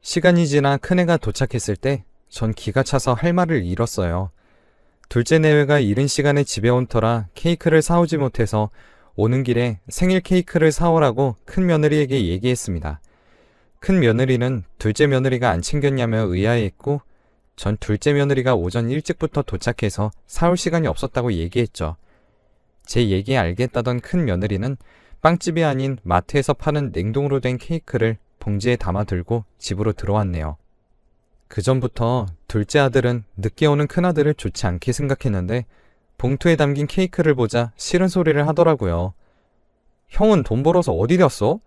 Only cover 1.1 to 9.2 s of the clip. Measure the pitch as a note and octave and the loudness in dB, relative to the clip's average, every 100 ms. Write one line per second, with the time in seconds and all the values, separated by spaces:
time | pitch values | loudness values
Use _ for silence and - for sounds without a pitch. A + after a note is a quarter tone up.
1.1 | E3+ G#2+ - C3 B2 - G2+ C3 C3+ - | 0 -2 -4 -4 -4 -4 -4 -2 -4 -8
2.1 | _ _ - A2+ G#2+ - B2 C3 C3+ - | _ _ -6 -4 -4 -4 -2 0 0 0
3.1 | A#2+ E3+ F3 F3 D3+ F2 F2+ A#2 - F2+ | 0 0 0 0 0 -2 -2 -2 -2 -2
4.1 | E2+ F#2 _ _ _ _ _ _ _ _ | -2 -6 _ _ _ _ _ _ _ _
5.1 | A#2+ A#2+ D#3+ D#3 D3 C#3+ D3 A2 G#2 C#3 | -2 2 4 6 4 4 2 2 2 0
6.1 | - C#3+ C#3+ C#3+ - A2 B2 B2+ A#2 A2 | 0 2 2 0 0 2 2 0 0 0
7.1 | A#2 G2+ - E3 E3+ E3+ D#3 - E3+ E3+ | -2 -4 -4 -2 0 4 4 4 2 2
8.1 | D#3 C3+ - A2 G#2+ G#2+ - - _ _ | 0 -2 -2 0 0 -2 -6 -20 _ _
9.1 | - | -2